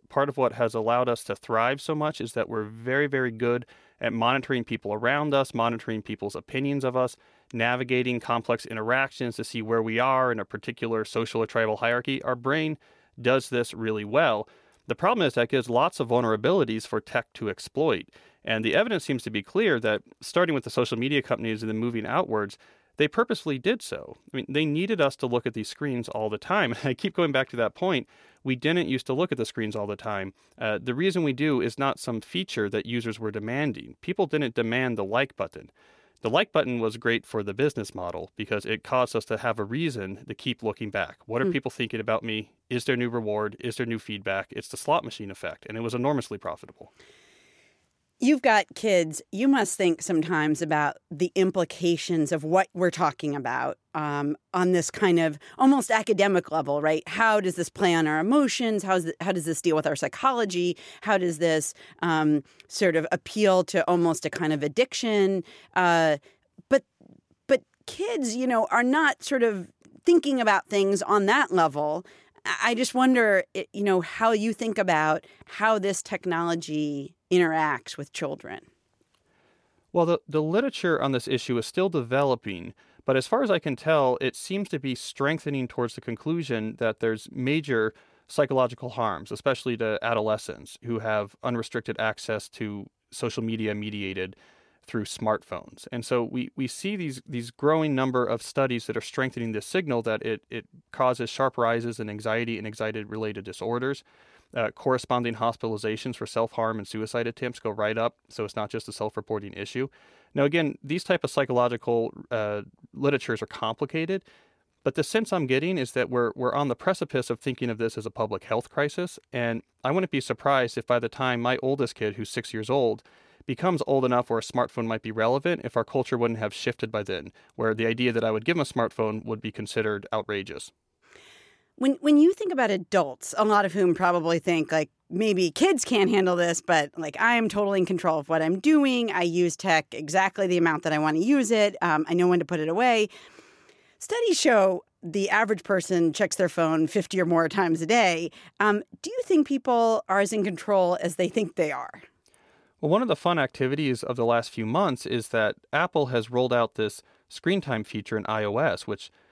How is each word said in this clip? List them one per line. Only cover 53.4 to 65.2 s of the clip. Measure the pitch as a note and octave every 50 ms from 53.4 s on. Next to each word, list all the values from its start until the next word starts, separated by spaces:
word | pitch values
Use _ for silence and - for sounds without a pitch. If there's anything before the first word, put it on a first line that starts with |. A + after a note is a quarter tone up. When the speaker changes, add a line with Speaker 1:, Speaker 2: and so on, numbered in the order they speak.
| B2 A#2+ B2 B2 B2+ C3+ - - _ _ -
Speaker 2:
um, | D#3+ D3+ D3 D3 C#3+ C#3 D3 D3+ - _ _ -
on | F#3 F3+ F#3
this | F3+ F3 D#3 -
kind | - - G#3+ F#3 F3 E3+
of | E3 D#3+ D3 D3 - - - -
almost | C4+ C4+ C#4+ C4 - -
academic | A3 A3 G#3+ - G#3+ F3+ G3 G3+ F#3+ F3 F3 -
level, | - D#3+ C#3 C#3 C#3+ D3
right? | D3 D#3 D#3+ D#3+ -
How | - E3 G3 A3+ A3 G#3+ G#3
does | G3 F#3 -
this | F3 E3+ -
play | - - G3 F3+ E3+
on | E3 D#3+
our | D3+ D#3 D#3
emotions? | E3+ G#3 C4 D4+ C#4+ - - - A#3+ A3+ A3 G3+
How | F#3 F#3+ F#3+
is | F#3 E3
it, | D#3+ - -
how | E3+ F#3+
does | G3 F3 D3
this | E3 D#3+ -
deal | - E3+ D#3
with | D#3 D3
our | D3+ D#3+
psychology? | - - C3+ - - - C4+ C4 A#3 A3+ G3 F3 F3 F3 F3 E3+ - - - - -
How | - G#3 G#3 G3
does | F3+ F3 E3
this, | D3+ E3+ E3 D#3+ D#3 D3 - - - - - - -
um, | E3 E3+ D#3+ D#3 D#3 D3+ D3+ C#3+ - _ _ - -
sort | - - - G3+ F3+ D#3+
of | D#3+ D#3 -
appeal | F3 F3 - - - G#3+ G#3+ G3 F#3 F#3 F3+
to | - - F#3 -
almost | - F3+ E3+ E3+ E3+ D#3 - -
a | D3+
kind | - - E3 D#3
of | D#3 C#3+ D3
addiction? | D3 - A3+ B3+ - - - - A3+ G#3+ G3+